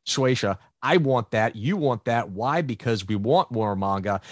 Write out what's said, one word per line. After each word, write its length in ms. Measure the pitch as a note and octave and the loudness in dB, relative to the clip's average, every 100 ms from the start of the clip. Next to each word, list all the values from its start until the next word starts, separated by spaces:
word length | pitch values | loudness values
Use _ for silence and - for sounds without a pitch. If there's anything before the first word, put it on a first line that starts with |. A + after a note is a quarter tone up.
| - | -6
Shueisha. 500 | - C3 B2+ G2+ F#2+ _ _ | 0 2 2 0 -4 _ _
I 140 | C3 C#3 | 2 4
want 360 | C3+ B2 G#2+ | 4 0 0
that. 260 | A2 A2+ A2 | 0 0 -2
You 180 | C3 G3+ | -2 0
want 300 | C#3+ A2 - | 0 0 0
that. 240 | A#2 F#2+ | -2 -2
Why? 320 | F#2+ C3 E3 | -4 -2 -2
Because 440 | C#3+ G#2+ B2 G#2+ F#2+ | -2 -4 -2 -2 -2
we 120 | G#2 | -2
want 340 | A2 F3 - | 2 2 2
more 240 | A2+ G#2+ G2 | -2 -2 0
manga. 460 | G2 G2 G2+ G2 - | 0 0 -2 -4 -6